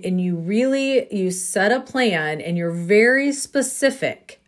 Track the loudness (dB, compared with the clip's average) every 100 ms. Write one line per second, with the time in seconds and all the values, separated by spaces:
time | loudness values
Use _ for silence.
0 | -2 -2 0 -2 -2 0 2 0 2 0
1 | 0 -2 -2 -4 -4 0 2 2 -2 -2
2 | 0 0 -2 -4 -4 -2 -2 -4 2 4
3 | 6 4 2 -2 -4 -2 -2 0 -2 0
4 | -6 -6 _ -20